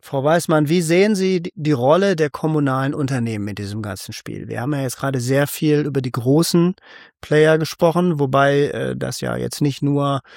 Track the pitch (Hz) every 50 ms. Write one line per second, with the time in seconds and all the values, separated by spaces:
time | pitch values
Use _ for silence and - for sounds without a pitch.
0 | _ - - 139 135 147 160 175 - - 160 156 151 143 165 185 170 156 170 180
1 | 196 214 220 185 190 190 185 180 165 180 _ 202 147 151 151 123 120 135 156 180
2 | 196 202 190 160 156 147 - - - 160 156 151 147 139 131 131 135 135 147 -
3 | 143 123 139 127 117 117 113 104 101 104 101 95 104 98 101 110 107 104 95 92
4 | - - 110 - - - 110 101 - 104 - 117 117 139 151 139 135 127 - -
5 | - 135 131 131 120 123 135 139 143 143 - - 165 151 147 147 151 147 135 139
6 | 127 135 - - 113 127 139 156 170 - - 175 170 180 180 _ _ - - -
7 | - - _ _ - - 147 151 156 156 160 160 156 - - _ 175 170 160 175
8 | 180 180 165 147 143 131 135 139 139 139 139 143 143 135 - 110 131 127 127 127
9 | - 123 120 - - 127 120 123 123 120 - - 147 143 131 - - 139 143 143
10 | 143 143 139 139 _ - -